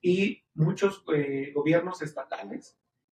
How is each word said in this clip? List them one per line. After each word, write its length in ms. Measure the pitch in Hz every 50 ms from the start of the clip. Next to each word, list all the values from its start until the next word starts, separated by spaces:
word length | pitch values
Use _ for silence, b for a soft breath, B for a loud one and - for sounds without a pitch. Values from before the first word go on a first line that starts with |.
y 420 | - 180 180 185 196 208 - - _ _ _
muchos, 500 | 156 156 175 190 - 202 196 196 - _ - 160
eh, 380 | 147 143 139 139 135 135 143 -
gobiernos 480 | 143 143 151 165 170 165 185 - - 156
estatales, 720 | 156 - - - - - - 220 202 - 254 - - _ _ _ _ _ _ _ _ _